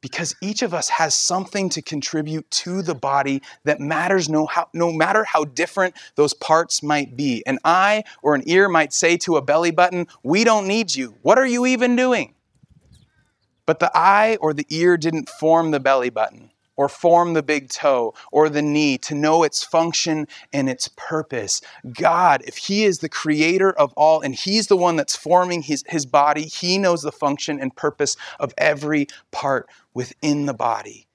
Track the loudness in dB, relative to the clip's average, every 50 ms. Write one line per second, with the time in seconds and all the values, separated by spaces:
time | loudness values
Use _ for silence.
0 | -14 -10 -8 -8 -6 -8 -8 _ -8 -6 -4 -4 -4 -2 -2 -4 -4 -2 0 0
1 | 0 2 0 0 0 0 -2 -2 -4 -4 -4 -4 -2 -2 -4 -6 -8 -8 -8 -6
2 | -6 -4 -4 -4 -4 -2 -6 -8 -8 _ -6 -6 -4 -4 -6 -6 -4 -4 -6 -4
3 | -2 0 0 0 0 0 -2 -4 -6 -10 -20 _ _ -2 -2 -2 -2 -4 -4 -2
4 | 0 0 0 0 0 0 0 0 0 0 -2 -4 -4 -4 _ -2 -2 0 2 0
5 | 0 2 2 -2 -2 0 0 -2 -2 -2 -4 -6 -6 -4 -2 -2 -2 -2 -2 -8
6 | -20 -14 _ 0 0 0 0 _ -2 2 2 2 2 0 -4 -6 -2 -2 -2 -2
7 | -2 -4 -8 -4 -2 -2 -2 -2 -4 -6 -6 -2 _ 2 2 4 4 2 0 0
8 | -4 -8 -16 _ -2 0 0 0 0 2 4 4 4 4 2 -2 -4 -4 -4 -2
9 | 0 0 0 0 0 -2 -2 -2 0 0 0 0 0 0 2 2 2 2 2 -4
10 | -8 -8 -10 _ _ -2 0 2 2 2 2 0 0 -2 -2 -2 -2 -4 -4 -6
11 | -8 -10 -10 _ _ 4 4 4 4 2 0 0 0 0 0 0 0 0 2 2
12 | 2 2 2 0 -2 -6 _ _ _ _ _ _ _ _ _ _ _ _ -20 _
13 | _ _ _ _ _ _ _ _ _ _ _ _ _ -4 -2 0 0 0 2 4
14 | 4 6 6 6 4 2 0 0 -2 -2 -2 -4 -6 _ -4 0 2 4 2 2
15 | 0 -4 -4 -4 -8 -10 -12 -4 2 4 4 4 4 2 -2 0 2 2 2 2
16 | 2 -2 -2 -2 -4 -4 -4 -12 -20 -20 _ _ _ _ _ -2 -2 -2 -2 0
17 | 2 4 4 6 4 4 0 -2 0 0 -2 -4 -2 -8 -14 -2 0 0 2 2
18 | 0 -4 -6 -12 -20 -4 2 2 2 2 2 0 0 0 2 2 2 2 0 -2
19 | -4 -6 -6 -2 0 2 2 4 2 2 0 -4 -8 -2 0 0 0 0 -2 -4
20 | -2 -2 -2 -2 -4 -8 -10 -20 -20 _ -4 -2 -2 -2 -4 -4 -8 -12 _ -14
21 | -12 -6 -6 -6 -6 _ -8 -8 -6 -4 -6 -6 -8 -12 -20 -18 _ -16 -10 -2
22 | 0 2 2 4 4 4 4 2 0 -8 -16 -12 -6 -4 -2 2 2 2 0 0
23 | -6 -8 -8 -6 -2 -2 2 2 2 2 4 4 2 2 4 2 0 0 _ 2
24 | 4 4 4 2 0 -4 -6 -6 -6 -2 0 -2 2 2 2 4 4 2 2 0
25 | -2 -2 -4 -8 -2 2 4 4 4 2 -2 -6 -4 -4 -4 -4 -4 -4 -6 -6
26 | -6 2 2 4 4 4 2 0 -2 -8 -10 -8 -2 0 0 2 2 2 0 0
27 | -2 -8 -8 -2 -2 -2 -2 -2 -4 -6 -6 -4 -4 -6 -8 -2 -4 -4 0 _
28 | -2 -2 -2 -6 -10 -18 -10 -6 -8 -6 -2 0 0 0 0 0 -2 -2 0 0
29 | 0 -2 -6 -20 _ _ -12 -6 -2 -2 -2 -2 -2 _ _ _ _ _ _ -8
30 | -8 -8 -10 _ -2 -2 0 0 0 -4 -4 -2 -2 -2 -2 -2 -6 -12 -18 -20
31 | _ _ _